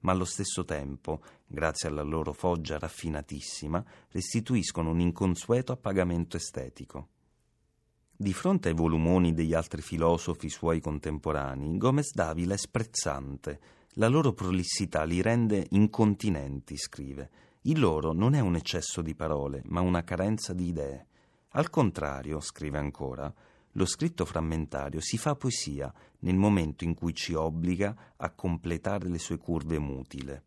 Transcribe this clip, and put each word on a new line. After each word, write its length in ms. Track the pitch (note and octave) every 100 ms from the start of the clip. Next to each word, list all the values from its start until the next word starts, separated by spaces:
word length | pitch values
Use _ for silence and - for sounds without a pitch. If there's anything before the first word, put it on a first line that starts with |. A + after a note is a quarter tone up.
ma 100 | F#2
allo 120 | F#2
stesso 400 | F2+ - G2+ -
tempo, 580 | E2+ D2+ C#2+ C2+ - D#2+ - - _
grazie 440 | D2 D#2+ D2+ E2
alla 120 | D2
loro 300 | D2 D#2+ D#2
foggia 440 | D2 F#2 E2+ D#2 D2+
raffinatissima, 1080 | - - F2 D2+ D2 C#2+ - - D2+ E2+ A2 - _
restituiscono 800 | - - A#2 A2 B2 E2+ - E2
un 100 | E2
inconsueto 720 | F2 E2+ G2 E2+ - A#2+ B2+
appagamento 680 | B2+ - G2 F2+ E2+ E2+ F2
estetico. 720 | - - B1+ - C2 C#2 - _ _ _ _ _ _ _ _ _ _ _
Di 120 | G2+
fronte 380 | F#2 - F#3+ F2
ai 40 |
volumoni 580 | E2 E2 D#2+ D#2+ F2+ F2+
degli 220 | D#2+ D#2+
altri 260 | E2 E2 D#2
filosofi 680 | - E2 E2 E2+ - D#2+ -
suoi 320 | - E2 E2
contemporanei, 960 | D2+ D2+ D#2 D2+ D#2+ D2+ C#2 C2+ D2 F2
Gómez 360 | A2+ C#3 D3
Dávila 420 | - E2 D#2+ F2
è 20 | G2
sprezzante. 1040 | - - A2+ - - C#2 C2+ C#2 - D2 - _ _
La 180 | - A2
loro 240 | C#3+ C#3
prolissità 720 | G2 F#2+ F#2 F2 - G2 E2
li 180 | D#2+ F2
rende 420 | G2+ A#2 A2+ G2+ -
incontinenti, 1040 | G2 G#2+ - A2 G2+ G#2+ D#2+ C#2 C#2 - C#2+
scrive. 540 | - - C#2 C2+ C#2 _ _ _
Il 180 | - D#3+
loro 340 | A2+ D#2 D#2
non 220 | D#2+ A2
è 60 | C#3+
un 160 | G#2 E2+
eccesso 460 | - F2+ - -
di 120 | D#2+
parole, 480 | D2+ D#2+ D2 C#2 C#2 -
ma 160 | E2+
una 200 | F2+ F2+
carenza 500 | E2 F2+ F#2+ E2+ -
di 140 | F#2 F2+
idee. 400 | E2 C#2 C2+ - _ _ _ _
Al 200 | - D#3
contrario, 720 | - B2 - D2 C#2 C#2+ D#2
scrive 380 | - - D2+ D2
ancora, 540 | D2 - C#2 B1+ C#2+ - _ _ _
lo 160 | - F#2
scritto 380 | - E3 E3
frammentario 760 | E2+ E2 D#2+ D#2+ D2+ C#2+ C#2+ D#2+
si 160 | - A2+
fa 200 | - C#3+
poesia 580 | C3 A#2 - C#2 C#2 - - _
nel 120 | -
momento 480 | F#2 G2+ G2+ D#2+ C#2+
in 120 | E2+
cui 200 | E2 E2+
ci 200 | D#2 -
obbliga 800 | D#2+ D#2+ D#2+ E2+ F2+ G2+ - - _
a 140 | F2+
completare 760 | - F#2 E2+ E2+ E2 - G2+ F#2
le 100 | E2+
sue 180 | - E2
curve 400 | - E2 D2+ D#2+
mutile. 640 | D2 C2+ C2 C#2 C2+ C#2